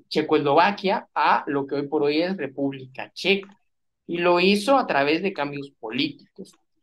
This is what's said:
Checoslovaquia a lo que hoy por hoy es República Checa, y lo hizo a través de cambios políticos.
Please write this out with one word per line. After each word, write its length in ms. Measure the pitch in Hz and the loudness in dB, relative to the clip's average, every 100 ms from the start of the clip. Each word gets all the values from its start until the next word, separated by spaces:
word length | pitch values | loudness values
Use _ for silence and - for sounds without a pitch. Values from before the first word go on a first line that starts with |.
| - | -6
Checoslovaquia 1000 | 156 151 156 143 147 190 196 190 233 - | -2 2 2 4 4 4 2 -2 -2 -4
a 300 | 156 160 202 - | -2 2 2 0
lo 200 | 139 139 | -4 -4
que 80 | |
hoy 140 | 143 143 | -4 -2
por 140 | 151 | 0
hoy 200 | 143 151 | 0 0
es 140 | 175 190 | -2 -4
República 760 | 135 143 139 135 131 - 104 | -8 -4 -6 -6 -12 -14 -14
Checa, 360 | - 175 196 196 _ _ _ _ _ - | -6 -2 -2 -4 _ _ _ _ _ -8
y 120 | 170 | 0
lo 220 | 175 175 | 2 4
hizo 360 | 185 202 202 277 | 4 2 4 2
a 80 | 196 | 2
través 360 | 143 143 160 | 2 2 0
de 100 | 196 | -2
cambios 380 | 196 143 143 139 _ | -4 -6 -8 -12 _
políticos. 720 | 110 123 151 - _ - 95 _ _ _ | -8 -4 -4 -6 _ -20 -20 _ _ _